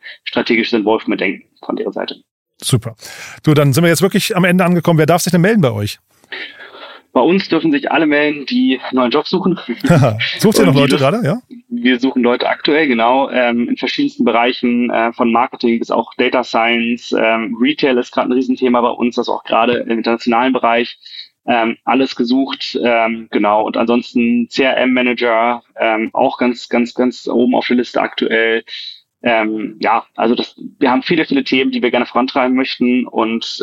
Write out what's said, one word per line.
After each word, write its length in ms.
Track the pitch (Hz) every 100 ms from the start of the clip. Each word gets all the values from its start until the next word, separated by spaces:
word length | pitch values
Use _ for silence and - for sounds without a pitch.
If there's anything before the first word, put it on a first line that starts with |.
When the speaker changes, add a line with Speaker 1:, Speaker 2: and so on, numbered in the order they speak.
| - -
Speaker 1:
strategisches 500 | - 123 113 113 107
Involvement 460 | 117 104 110 - 98
denken 260 | 95 - _ _ -
von 100 | -
deren 180 | 101
Seite. 240 | 98 95 - _ _ _ _
Speaker 2:
Super. 360 | - 123 110 - - - - -
Du, 100 | 160
dann 180 | 147 143
sind 140 | 131 170
wir 40 |
jetzt 120 | 165
wirklich 340 | 190 202 - 185
am 80 |
Ende 220 | 180 180 175
angekommen. 340 | 175 - 160
Wer 60 | 156
darf 160 | 170
sich 100 | -
denn 80 | 175
melden 220 | 190 226
bei 100 | 131
euch? 280 | 107 104 - _ _ - - - - - - - - _
Speaker 1:
Bei 80 | 131
uns 260 | 139 190 -
dürfen 240 | 160 160
sich 180 | 143 -
alle 160 | 139 156
melden, 400 | 147 151 147 127
die 340 | 123 131 127
einen 160 | - 131
neuen 140 | 123
Job 160 | 143 -
suchen. 300 | 180 185 165
Speaker 2:
<laughs> 760 | - 233 262 160 123 110 - -
Sucht 180 | 214 214
ihr 60 |
Speaker 1:
Und 20 | 180
Speaker 2:
noch 80 |
Speaker 1:
die 60 | 143
Speaker 2:
Leute 160 | 143 147
Speaker 1:
das 20 |
Speaker 2:
gerade, 260 | 135 220 151
ja? 140 | 240 _ - -
Speaker 1:
Wir 320 | 120 123 123
suchen 200 | 131 127
Leute 280 | 120 127 -
aktuell, 400 | 123 - 151 151
genau, 400 | 117 117 131 139
ähm, 400 | 127 120 120 117
in 80 | -
verschiedensten 480 | 131 - 143 - 120
Bereichen, 640 | 113 123 127 123 120 120
äh, 240 | 113 117
von 180 | - 120
Marketing 480 | 113 131 - 120 117
bis 100 | 117
auch 220 | 117 - -
Data 260 | 123 131
Science. 720 | 117 117 117 117 117 120 - 101
Ähm, 380 | 113 113 107 113
Retail 360 | 131 151 143 123
ist 140 | 120
gerade 160 | 131 107
ein 60 |
Riesenthema 480 | 131 127 131 127 123
bei 80 | 117
uns, 280 | - 120 120
also 140 | 107 -
auch 100 | -
gerade 320 | 113 120 120
im 200 | 113 113
internationalen 540 | 117 117 123 113 131
Bereich. 460 | 127 117 117 120 - - - - _ -
Ähm, 300 | 120 113 - -
alles 320 | 127 131 -
gesucht, 600 | 120 131 135 - - -
ähm, 460 | 120 117 113 113 113
genau. 340 | 113 101 107 107
Und 120 | -
ansonsten 720 | 117 120 - 123 117 120 117
C-R-M-Manager, 1120 | - 131 - 127 127 123 120 120 113 120 120 _ 113
ähm, 300 | 113 110 113
auch 260 | - 127 -
ganz, 300 | 123 120 -
ganz, 260 | 120 117
ganz 320 | - 127 - -
oben 300 | 117 123 117
auf 120 | -
der 100 | 123
Liste 240 | 120 -
aktuell. 640 | - - 117 113 113 113 - - - - _ _
Ähm, 540 | 120 113 110 110 104 -
ja, 240 | 101 113 - -
also 180 | 113
das, 220 | 120 113 - - -
wir 100 | 131
haben 120 | 131
viele, 220 | - 165 151
viele 180 | 139
Themen, 280 | 131 131 135
die 100 | 123
wir 100 | 120
gerne 140 | 120 120
vorantreiben 500 | 120 131 143 127 127
möchten 500 | 135 - 123 127 117
und, 560 | 113 113 113 - -